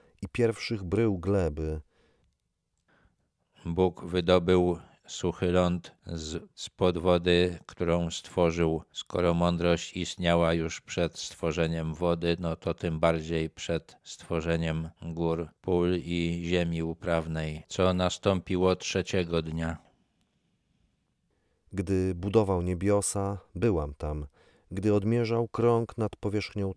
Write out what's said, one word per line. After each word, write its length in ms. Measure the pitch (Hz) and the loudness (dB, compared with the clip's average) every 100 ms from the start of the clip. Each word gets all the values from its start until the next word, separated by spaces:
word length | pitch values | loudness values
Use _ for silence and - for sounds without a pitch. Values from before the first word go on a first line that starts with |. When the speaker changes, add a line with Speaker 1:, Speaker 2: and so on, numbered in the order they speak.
| _ _ | _ _
Speaker 1:
i 60 | 101 | -6
pierwszych 560 | - 113 110 - 110 | 2 2 0 -6 -6
brył 340 | 90 98 113 95 | 0 2 2 2
gleby. 640 | 90 101 85 76 78 78 - _ _ _ _ _ _ _ _ _ _ _ _ _ _ _ _ _ | 0 2 2 -2 -4 -6 -10 _ _ _ _ _ _ _ _ _ _ _ _ _ _ _ _ _
Speaker 2:
Bóg 400 | 87 85 92 - | -4 2 2 2
wydobył 760 | 87 90 87 90 87 92 87 85 - _ - | -4 0 4 4 6 4 4 0 -8 _ -16
suchy 460 | - 90 - 90 | -6 -4 -2 2
ląd 420 | 90 90 87 - - - | 4 4 0 -6 -18 -12
z, 440 | 82 78 82 208 | -10 -8 -10 -12
spod 440 | - - - 92 87 | -16 -16 0 0 2
wody, 600 | 90 87 87 87 90 87 - | 2 4 4 4 4 -2 -14
którą 440 | - 87 85 85 | -4 0 0 -2
stworzył. 720 | - - - 85 85 82 80 - | -6 -4 2 2 4 0 0 -6
Skoro 420 | - - 92 87 | -14 -6 0 2
mądrość 600 | 85 87 87 87 85 - 92 | 2 2 2 2 0 -2 -8
istniała 580 | 85 - 87 85 82 | -8 -2 2 4 4
już 260 | 85 82 - | 2 -2 -8
przed 380 | - - 85 - | -8 -2 -2 -4
stworzeniem 760 | - - 82 80 80 82 80 | -12 -6 -4 0 0 0 -4
wody, 420 | 78 87 85 85 85 | -2 0 0 0 0
no 160 | 85 80 | -2 -4
to 180 | 87 | -6
tym 260 | 82 87 80 | -4 -4 2
bardziej 500 | 82 82 78 82 80 | 2 2 -2 -2 -4
przed 460 | - - 82 - - | -6 -4 -4 -6 -18
stworzeniem 880 | - - - 85 82 82 82 80 80 - | -20 -18 -6 -4 0 0 0 -2 -6 -10
gór, 460 | 82 82 85 82 82 - | -10 -2 -2 -2 -6 -8
pól 360 | - 90 87 90 | -2 2 2 0
i 460 | 82 87 85 85 | -2 -2 -2 -2
ziemi 380 | 85 90 85 82 | 0 0 0 -2
uprawnej, 800 | 82 82 90 82 80 80 78 78 - | -4 -4 -2 0 0 -4 -4 -8 -6
co 260 | - 92 | 0 2
nastąpiło 840 | 90 90 - 101 95 - 90 92 90 | 2 0 0 0 0 0 2 2 2
trzeciego 680 | - 98 87 98 85 85 | 0 -4 -2 -2 0 -2
dnia. 420 | 80 80 82 82 _ _ _ _ _ _ _ _ _ _ _ _ _ _ _ _ _ _ _ | -2 -4 -4 -6 _ _ _ _ _ _ _ _ _ _ _ _ _ _ _ _ _ _ _
Speaker 1:
Gdy 420 | 95 90 95 92 | -6 0 0 0
budował 480 | 87 98 113 98 92 | -2 2 2 4 2
niebiosa, 760 | 90 87 98 101 98 104 98 101 - | 0 0 2 2 2 -2 -4 -6 -10
byłam 400 | 87 117 85 73 | -2 0 0 -2
tam. 320 | 73 76 76 71 _ _ _ _ | -6 -6 -6 -10 _ _ _ _
Gdy 240 | 95 104 | -2 2
odmierzał 540 | 104 104 117 113 117 117 | 2 2 0 0 -2 -2
krąg 500 | - 117 117 117 - | 0 2 2 0 -4
nad 180 | 107 - | -6 -4
powierzchnią 580 | 104 104 - 107 98 | -4 -4 -4 -4 -6